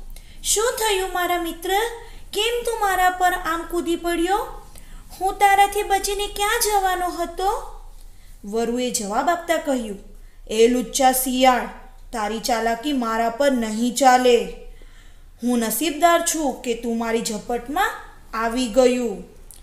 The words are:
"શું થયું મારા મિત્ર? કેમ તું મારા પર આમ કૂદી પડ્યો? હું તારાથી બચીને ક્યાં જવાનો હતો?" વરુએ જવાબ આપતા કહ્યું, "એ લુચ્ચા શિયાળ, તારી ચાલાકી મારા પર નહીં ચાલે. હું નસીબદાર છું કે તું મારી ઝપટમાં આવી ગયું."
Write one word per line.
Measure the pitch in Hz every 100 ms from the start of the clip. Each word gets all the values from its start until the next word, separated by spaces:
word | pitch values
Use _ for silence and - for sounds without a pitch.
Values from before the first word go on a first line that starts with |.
| - - - -
"શું | - 392 480 440
થયું | 440 381 370
મારા | 359 349 349
મિત્ર? | 339 - 359 392 466 - - - -
કેમ | 392 453 480
તું | 466 440
મારા | 403 370 359
પર | 359 359
આમ | 359 339 330 330
કૂદી | 349 330 339
પડ્યો? | 339 339 349 415 508 - - - - - - -
હું | 381 403
તારાથી | 403 392 403 415
બચીને | 370 392 403 403 415
ક્યાં | - 415 466
જવાનો | 427 415 381 359 359
હતો?" | 339 339 - 381 440 - - - - - - - -
વરુએ | 202 226 233 247 247
જવાબ | 220 196 233 349
આપતા | 339 339 311
કહ્યું, | 294 254 214 196 - - - - -
"એ | 220 233
લુચ્ચા | 247 220 - 262
શિયાળ, | 254 269 254 254 240 202 - - - -
તારી | 233 208 226
ચાલાકી | - 226 226 226 302
મારા | 269 226 226 233
પર | 233 285
નહીં | 254 220 214 240
ચાલે. | - 262 254 254 233 185 - - - - - - - - -
હું | 240 240
નસીબદાર | 226 - 320 302 339 339 339
છું | 311 277 -
કે | 247
તું | 226 233 226
મારી | 226 226
ઝપટમાં | - 208 - 240 240 330 427 - - - -
આવી | 226 226 247 247
ગયું." | 247 247 247 233 185 - - - -